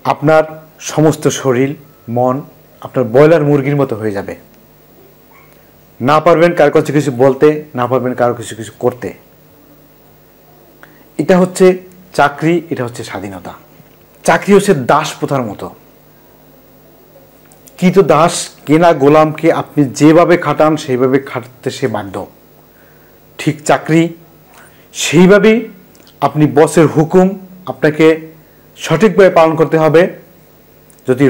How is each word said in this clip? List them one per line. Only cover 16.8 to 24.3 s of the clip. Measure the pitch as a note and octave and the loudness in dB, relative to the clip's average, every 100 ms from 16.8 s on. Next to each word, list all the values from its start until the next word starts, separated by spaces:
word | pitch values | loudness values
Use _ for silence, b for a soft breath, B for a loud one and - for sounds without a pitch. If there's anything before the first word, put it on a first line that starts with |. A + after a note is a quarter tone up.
| _ _ _ _ _ _ _ _ - - | _ _ _ _ _ _ _ _ -20 -2
কিন্তু | F3+ F3+ D#3 | 0 2 4
দাস | D3+ E3+ - - - - | 4 2 -2 -12 -10 0
কেনা | D#3 E3+ D#3 | 2 4 4
গোলামকে | C#3 D#3 D#3 D3+ E3 - | 4 4 2 0 -2 -2
আপনি | - D3 C3+ A2 | -4 -4 -2 2
যেভাবে | D3 E3 E3 F3 | 4 4 4 0
খাটান | D3 D3 D#3 D3+ | 0 0 0 -2
সেইভাবে | - B2 C3 C#3 C3+ | -4 -2 0 -2 -4
খাটতে | B2+ - _ C3 - | -12 -14 _ -12 -8
সে | C3 G#2+ | -6 -6
বাধ্য। | G2+ G2 F2 _ _ _ b b b b b b b - | -10 -14 -14 _ _ _ b b b b b b b -10
ঠিক | - C#3+ - | -8 -6 -2
চাকরি | C#3 - D#3+ E3+ - _ | -4 0 0 0 -6 _